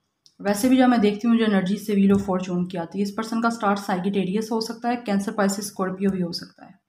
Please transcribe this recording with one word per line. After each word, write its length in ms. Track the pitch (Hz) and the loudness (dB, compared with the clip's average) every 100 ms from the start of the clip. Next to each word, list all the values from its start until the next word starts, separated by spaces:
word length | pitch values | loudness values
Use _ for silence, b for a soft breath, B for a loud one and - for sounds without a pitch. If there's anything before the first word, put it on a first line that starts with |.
| _ _ _ - | _ _ _ -6
वैसे 300 | 190 202 254 | -4 0 4
भी 80 | 262 | 4
जब 120 | 254 | 6
मैं 100 | 240 | 4
देखती 260 | 208 208 233 | 2 2 2
हूँ 100 | 226 | 2
जो 80 | 220 | 4
एनर्जी 320 | 190 180 208 | 2 0 -2
से 180 | - 202 | 0 2
wheel 220 | 196 196 | 4 4
of 80 | 196 | 2
fortune 440 | 185 185 175 180 | -2 -2 -4 -4
की 60 | 175 | -6
आती 220 | 165 196 | -6 -4
है, 40 | |
इस 80 | 202 | -6
person 300 | 214 226 226 | -6 -6 -2
का 80 | 233 | -2
star 260 | 233 202 202 | 0 0 0
Sagittarius 720 | - 185 190 202 180 208 220 | -2 -2 -2 -2 0 -2 -2
हो 100 | 226 | -4
सकता 280 | 214 226 240 | -4 -6 -4
है, 140 | 240 | -4
Cancer, 300 | 220 196 196 - | -2 -2 -2 0
Pisces, 360 | 196 202 202 | 0 0 -6
Scorpio 400 | - 185 185 196 | -4 -4 0 0
भी 100 | 185 | 0
हो 100 | 170 | -2
सकता 320 | 175 - - - | -6 -12 -20 -20
है। 140 | - | -20